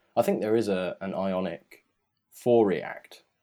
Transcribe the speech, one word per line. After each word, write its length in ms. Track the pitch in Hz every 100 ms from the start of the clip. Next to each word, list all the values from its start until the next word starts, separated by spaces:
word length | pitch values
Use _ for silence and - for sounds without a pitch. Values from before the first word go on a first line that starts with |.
| _ -
I 60 |
think 180 | 196 196
there 160 | 107 113
is 120 | 104
a, 280 | 95 90 -
an 140 | 95
Ionic 680 | 87 95 92 92 85 _ - _ _ _ _ _
for 340 | - - 117 104
React, 560 | 82 - - - - _ _